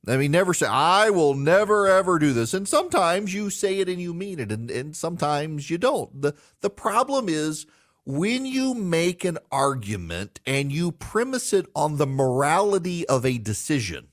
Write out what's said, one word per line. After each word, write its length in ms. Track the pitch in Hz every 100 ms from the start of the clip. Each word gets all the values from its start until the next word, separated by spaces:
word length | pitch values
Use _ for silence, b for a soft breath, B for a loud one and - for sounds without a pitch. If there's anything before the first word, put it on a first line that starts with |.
| -
I 80 | 131
mean, 160 | 143
never 220 | 165 185
say, 120 | 165 127
"I 440 | 113 156 190 220
will 240 | 196 147
never, 520 | 139 139 185 208 208 196
ever 320 | 190 185 170
do 140 | 147
this." 200 | 120 117
And 140 | 190 202
sometimes 680 | 311 359 339 175 185 208
you 160 | 196 208
say 300 | - 196 196
it 100 | 185
and 120 | 180
you 120 | 175
mean 280 | 170 202 175
it, 100 | 110
and, 200 | 107 117
and 260 | 117 147 151
sometimes 760 | 165 175 147 147 156 151 139
you 80 | 165
don't. 440 | 247 262 120 135
The, 120 | 143 143 b b
the 80 | 202
problem 580 | 202 226 208 254 277 214
is 380 | 156 156 151 - b b b
when 400 | - 139 196 247
you 300 | 269 262 262
make 500 | 247 185 165 170 175
an 140 | 185 165 _
argument 880 | 135 139 135 101 104 82 85 101 - -
and 260 | 135 139
you 200 | 143 175
premise 600 | 160 - 214 247 254 -
it 140 | 202 180
on 240 | - 151 147
the 80 | 143
morality 1000 | 135 131 127 139 170 208 196 175 175 -
of 160 | 135
a 140 | 127 123
decision 720 | 107 104 - 147 101 73 -